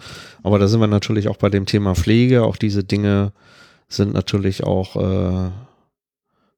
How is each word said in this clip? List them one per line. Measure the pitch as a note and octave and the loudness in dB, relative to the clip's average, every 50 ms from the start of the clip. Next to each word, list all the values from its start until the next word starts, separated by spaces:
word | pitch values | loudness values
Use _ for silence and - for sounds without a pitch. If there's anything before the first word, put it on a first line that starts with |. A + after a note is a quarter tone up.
| - - - - - - - - | -14 -20 -20 -20 -20 -20 -20 -6
Aber | - F#2 G#2 G2 | 0 2 2 4
da | G2+ | 4
sind | G2 A2+ A#2 | 4 4 2
wir | A2 G#2 | 2 2
natürlich | G#2 G2+ - - A2 G#2+ G2+ A2 | 2 0 0 0 -2 -2 -2 -4
auch | G2+ | -2
bei | - - G2+ | -2 0 0
dem | G2+ G2 F#2+ | 0 0 0
Thema | - - G#2 G2+ G2 F2+ | 0 0 0 0 0 0
Pflege. | F2 - - A2+ A#2 B2 B2+ B2+ A#2+ | 0 2 2 4 4 4 4 4 2
Auch | A2 G#2+ F#2 | 2 0 0
diese | - A#2 G#2+ G2 G2+ | -2 -2 -2 -2 -2
Dinge | F#2 F#2+ G2+ G#2 G#2 G2+ G2+ G2+ G2+ G2+ - _ _ _ - - - - _ _ _ _ | -2 -2 -2 0 0 2 2 2 0 -2 -4 _ _ _ -20 -20 -20 -20 _ _ _ _
sind | - - G2+ G2+ | -2 -2 0 0
natürlich | G2 G2 - - - G2 G2 G2 F#2+ - - | 0 -2 -2 -2 -2 -2 0 -2 -2 -2 -2
auch, | G2+ F#2+ F#2 F#2+ - - | -2 -2 -2 -2 -4 -4
äh, | G2+ F#2+ F#2+ F#2+ F#2+ F#2 F#2 F#2 F#2 F#2 F2+ F#2+ G#2 B2+ - _ _ _ _ _ _ _ _ _ _ _ _ _ _ _ _ _ | -4 -2 -2 -2 -2 -2 -2 -2 -4 -4 -6 -8 -12 -16 -20 _ _ _ _ _ _ _ _ _ _ _ _ _ _ _ _ _